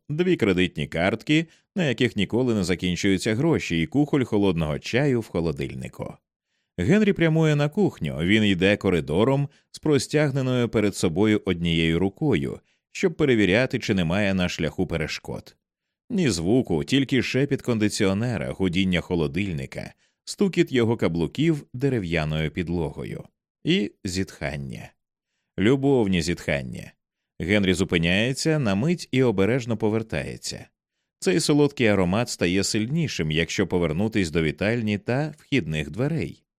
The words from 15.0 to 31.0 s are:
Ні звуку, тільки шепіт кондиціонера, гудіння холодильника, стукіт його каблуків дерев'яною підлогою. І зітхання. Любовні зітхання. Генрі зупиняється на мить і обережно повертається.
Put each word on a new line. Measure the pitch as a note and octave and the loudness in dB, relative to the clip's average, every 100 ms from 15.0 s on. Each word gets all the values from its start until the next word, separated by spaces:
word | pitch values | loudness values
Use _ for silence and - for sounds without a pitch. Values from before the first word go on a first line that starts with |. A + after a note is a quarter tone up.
| D#2 - - B1 - - _ _ _ _ - | -6 -8 -10 -12 -14 -20 _ _ _ _ -6
Ні | G3 D3+ | 0 0
звуку, | E2+ E2 B2+ - E2 | 0 2 0 2 -2
тільки | D2 C3+ C3 B2+ | 0 0 2 0
шепіт | G#2 B2+ C#3+ C3+ | 0 -2 -2 -2
кондиціонера, | - A2+ G#2+ - G2 G2 B2 G2 B1+ | -2 0 0 0 0 0 -2 -4 -6
гудіння | - F#2+ F2 F#2+ F2 | -2 -2 0 0 0
холодильника, | - F2 D2 D2 G2+ D2+ C2 - - - _ _ | 0 -2 -2 -2 -4 -6 -10 -12 -14 -18 _ _
стукіт | - - G3+ F3 E3 | -14 -2 0 2 2
його | B2+ A2+ A#2+ | 2 2 0
каблуків | G2 E2 D#2 - E3 D3 - | 0 0 -2 0 0 0 -6
дерев'яною | B2 C#3 B2+ F2+ E2 D#2 D#2 D#2 | -4 -2 -2 -2 -2 0 -2 -2
підлогою. | F#2 E2 E2+ D2+ C#2+ A#1 - - _ _ _ | -4 -4 -4 -4 -8 -12 -12 -16 _ _ _
І | - F#3+ G#3 - | -2 -2 -2 -8
зітхання. | F#2+ F#2 F#2+ - D2 C#2+ C2+ G#1+ - _ _ _ _ _ _ - | -6 -4 -6 -6 -8 -8 -10 -14 -18 _ _ _ _ _ _ 0
Любовні | G2+ C#3 C#3 C3 G2+ F2+ | 2 2 2 2 2 0
зітхання. | D#2+ E2 - C#2+ B1+ C2 - _ _ _ _ - | 0 -4 -2 -4 -4 -12 -16 _ _ _ _ -8
Генрі | E2 G#2 F#2 | 0 2 4
зупиняється | F2 F2+ F2 E2+ F#2 A#2+ C#3 D#3+ D#3 | 2 2 2 2 2 0 0 0 0
на | A#2 | 0
мить | G2 D3 F3 - | 0 0 -2 -2
і | B2+ | 0
обережно | B2+ G2 G2 B2+ A#2 A2 | 2 2 2 0 -2 -2
повертається. | A2 A2 A2 D#2 D2+ A#1+ - - - _ _ _ | 0 -2 -4 -6 -6 -10 -12 -12 -16 _ _ _